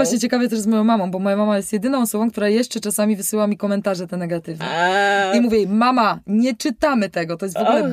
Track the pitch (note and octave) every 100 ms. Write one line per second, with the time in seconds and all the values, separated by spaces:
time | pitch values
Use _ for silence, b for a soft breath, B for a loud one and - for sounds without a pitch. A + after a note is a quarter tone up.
0 | C4 A#3+ A#3+ B3 B3 A3 G#3 A3 A3 A3+
1 | F#3 F#3 G3 G3+ G#3 G3+ G3 G#3+ A#3+ C#4
2 | A#3 G#3 A#3 A3 G#3 A3 B3 A3+ G#3 G#3
3 | G#3 G3+ G3+ G#3+ G#3 G#3 G3+ G3+ G3+ F3+
4 | F3 F3+ E3+ E3+ E3 D#3+ B2+ D#3+ F3+ G3
5 | G3+ G3+ F#3+ A3 A#3+ A3 F#3+ G#3+ B3 B3+
6 | G#3 E3+ - G#3+ B3+ A#3 D4+ A3+ D4+ B3
7 | G3 F3 E3+ E3+ G3 E3+ G#3+ - C4+